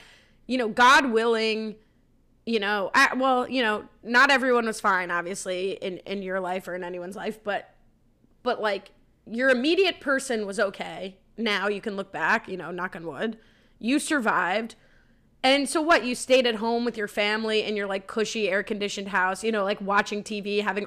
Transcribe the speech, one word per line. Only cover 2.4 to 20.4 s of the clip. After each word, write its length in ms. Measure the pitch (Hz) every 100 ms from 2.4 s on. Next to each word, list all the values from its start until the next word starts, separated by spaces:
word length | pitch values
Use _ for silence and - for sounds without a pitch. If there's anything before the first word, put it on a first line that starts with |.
you 160 | - 226
know, 300 | 196 208 185
I, 200 | 262 269
well, 340 | 254 262 254 247
you 140 | 254
know, 220 | 220 208 - _
not 280 | 214 240 277
everyone 360 | 262 262 240 226
was 140 | 214
fine, 300 | 208 185 180
obviously, 600 | 175 170 196 190 180 190 -
in, 180 | 196 175
in 240 | - 196
your 160 | 185 190
life 280 | 180 185 185
or 60 |
in 100 | 180
anyone's 320 | 175 180 175 202
life, 260 | 190 214
but, 280 | 208 190 - _ _ _ _ _ _ _
but, 180 | 247 220
like, 300 | 214 196 - _ _ _ -
your 220 | 233 269
immediate 520 | 254 294 349 370 -
person 440 | 277 269 - 226
was 160 | 202 196
okay. 560 | 202 190 180 165 190 - _ -
Now 300 | 226 196 202
you 120 | 202
can 160 | 226 196
look 160 | 190
back, 340 | 156 160 220 190
you 120 | 185
know, 120 | 156
knock 240 | 175 185
on 120 | 180 165
wood. 320 | 135 220 226 _ _ _ -
You 200 | 220 285
survived. 760 | - 294 214 170 175 208 226 - _ _ _ _ _ _
And 240 | 262 277 269
so 140 | 339
what? 240 | 311 311
You 100 | 247
stayed 320 | 240 - 262 240
at 100 | 214
home 280 | 233 233
with 140 | 240 220
your 100 | 202
family 540 | 220 208 220 220 214
in 120 | 202
your, 120 | 208 202
like, 200 | 196 -
cushy 440 | 226 214 226 196
air-conditioned 580 | 196 196 208 202 208 196
house, 340 | 190 185 190
you 100 | 220
know, 120 | 220
like, 160 | 196 196
watching 420 | 196 202 208 208
T 200 | - 208